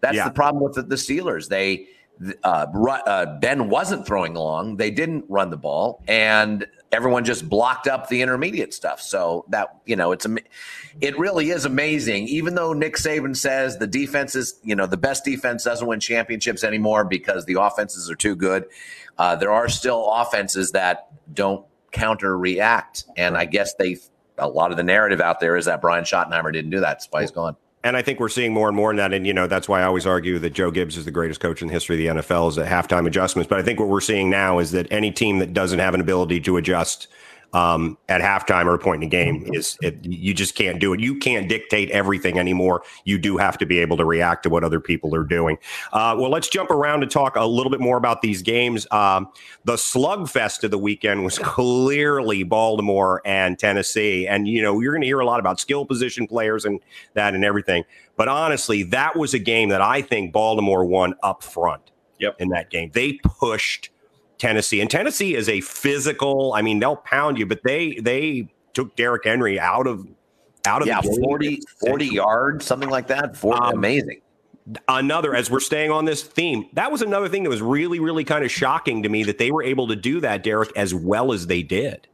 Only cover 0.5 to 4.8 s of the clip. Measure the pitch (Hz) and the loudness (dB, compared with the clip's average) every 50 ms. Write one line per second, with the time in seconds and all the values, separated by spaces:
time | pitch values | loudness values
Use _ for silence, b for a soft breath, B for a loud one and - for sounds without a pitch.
0.5 | 147 143 139 139 135 131 127 - 135 131 - - 135 156 180 175 110 82 78 - | 2 0 -2 -2 -2 -6 -6 -4 -4 -4 -2 -4 -4 -2 -2 -2 -4 -4 -4 -2
1.5 | 98 95 98 98 95 90 B B B B B B _ _ 87 95 95 - - 95 | 0 0 2 0 0 -2 B B B B B B _ _ -12 -12 -12 -2 0 0
2.5 | 87 80 76 73 78 98 107 127 135 - - 104 101 95 87 80 76 73 - 120 | 2 2 0 -2 -2 -2 0 0 0 -2 -2 0 0 0 0 -2 -4 -2 0 0
3.5 | 135 143 120 104 101 135 190 180 196 160 - - 107 98 90 82 82 82 80 78 | 0 0 0 0 0 0 0 -2 -4 -6 -4 -2 -2 0 0 -2 -4 -4 -4 -2
4.5 | 78 78 92 110 110 98 | -2 -2 -4 -6 -4 -2